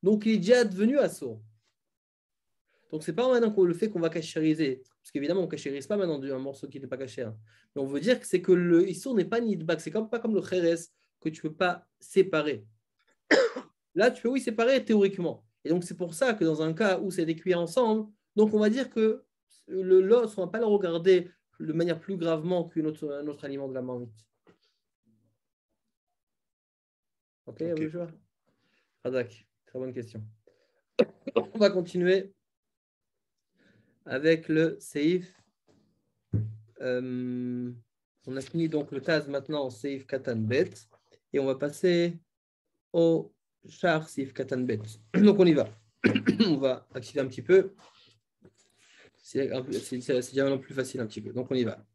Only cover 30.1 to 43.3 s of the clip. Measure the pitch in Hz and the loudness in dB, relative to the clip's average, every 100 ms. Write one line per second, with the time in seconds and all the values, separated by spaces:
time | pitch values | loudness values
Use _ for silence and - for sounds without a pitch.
30.1 | 110 107 _ _ _ _ _ _ - - | -14 -16 _ _ _ _ _ _ 0 0
31.1 | - - 226 - 226 202 185 175 180 180 | 0 -4 -2 -2 2 4 4 -2 0 4
32.1 | 190 190 _ _ _ _ _ _ _ _ | 2 0 _ _ _ _ _ _ _ _
33.1 | _ _ _ _ _ _ _ _ _ - | _ _ _ _ _ _ _ _ _ -8
34.1 | 131 156 165 160 156 160 - - 147 151 | -2 2 2 2 2 2 -2 -8 -2 0
35.1 | 180 180 _ _ _ _ _ _ _ _ | 0 -4 _ _ _ _ _ _ _ _
36.1 | _ _ 107 107 107 - _ 127 127 127 | _ _ -4 -4 -10 -20 _ -4 -4 -4
37.1 | 123 123 123 123 123 123 120 _ _ _ | -6 -6 -6 -6 -6 -8 -12 _ _ _
38.1 | _ - 135 131 165 165 156 143 139 135 | _ -12 -10 -6 -4 -2 -2 -4 -8 -2
39.1 | 156 147 139 139 151 131 120 143 135 135 | -2 0 -8 -4 -6 -6 -8 -8 -8 -6
40.1 | 135 131 117 110 131 180 - _ _ _ | -8 -4 -4 -2 0 0 -4 _ _ _
41.1 | _ _ 143 135 131 147 151 185 175 170 | _ _ -2 -2 -2 -4 -2 0 2 0
42.1 | 170 _ _ _ _ _ _ _ 170 165 | -4 _ _ _ _ _ _ _ 2 4
43.1 | 165 - | 4 -2